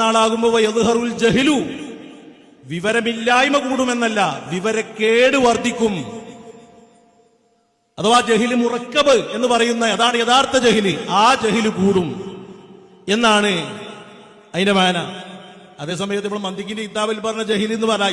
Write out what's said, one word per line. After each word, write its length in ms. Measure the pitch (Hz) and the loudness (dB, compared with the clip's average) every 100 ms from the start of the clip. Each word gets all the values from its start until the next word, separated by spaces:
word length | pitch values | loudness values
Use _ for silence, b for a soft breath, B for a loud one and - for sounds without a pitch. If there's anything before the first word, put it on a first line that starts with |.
നാളാകുമ്പോ 480 | 226 226 220 226 233 | 2 2 2 2 2
വയദ്ഹറുൽ 580 | 226 220 226 214 233 240 208 | 2 2 2 2 2 -2 0
ജഹ്ലു, 340 | 226 220 285 269 - - - - - - - - - _ 127 | 2 4 2 2 -2 -8 -12 -16 -18 -20 -20 -20 -20 _ -12
വിവരമില്ലായ്മ 840 | 170 202 233 226 226 233 247 277 285 262 | -6 -2 0 -2 -2 2 2 4 2 0
കൂടുമെന്നല്ല, 540 | 262 254 240 233 208 175 135 127 | 0 0 0 0 0 -2 -2 -6
വിവരക്കേട് 840 | 180 214 220 220 208 220 233 262 277 240 | -4 -2 -2 -4 -2 2 4 4 4 4
വർദ്ധിക്കും. 480 | 226 240 - 220 180 - - - - - - - - - _ _ _ _ _ _ _ _ _ _ - | 2 -2 0 0 -2 -8 -12 -16 -18 -20 -20 -20 -20 -20 _ _ _ _ _ _ _ _ _ _ -4
അഥവാ 180 | 196 240 233 | 2 4 4
ജഹിൽ 240 | 214 240 247 | 2 2 0
മുറക്കബ് 540 | 233 240 240 294 285 233 - 214 | 0 -2 -2 0 4 4 2 -2
എന്ന് 120 | 240 | 0
പറയുന്ന, 320 | 233 233 233 226 196 | 2 0 0 -2 2
അതാണ് 200 | 233 233 | 0 2
യഥാർത്ഥ 340 | 233 262 269 262 233 | 2 2 2 2 2
ജഹിൽ, 200 | 214 196 147 117 185 | 2 0 -4 -2 2
ആ 20 | 233 254 | 4 4
ജഹിൽ 220 | 220 220 220 175 | 2 0 0 0
കൂടും 280 | 196 185 160 120 - - - - - - - - - | 2 2 0 -6 -12 -14 -18 -20 -20 -20 -20 -14 -4
എന്നാണ് 380 | 220 226 208 208 175 147 - - - - - - - - | 2 4 4 2 -2 -6 -12 -14 -16 -20 -20 -20 -20 -10
അതിന്റെ 220 | 170 196 190 | -2 2 4
മാന. 180 | 185 175 156 190 - - - - - - | 2 0 -6 -10 -14 -18 -20 -20 -20 -14
അതേസമയത്ത് 460 | 147 180 202 202 202 | -8 -6 -4 -4 -4
നമ്മൾ 140 | 208 190 | -6 -6
മന്തിക്കിന്റെ 360 | 190 196 214 208 | -8 -8 -8 -8
കിതാബിൽ 320 | 214 214 214 220 | -4 -4 -4 -6
പറഞ്ഞ 160 | 220 214 | -4 -2
ജഹിൽ 180 | 208 214 220 | -2 -2 0
എന്ന് 100 | 226 | 0
പറഞ്ഞ, 180 | 208 196 | 0 0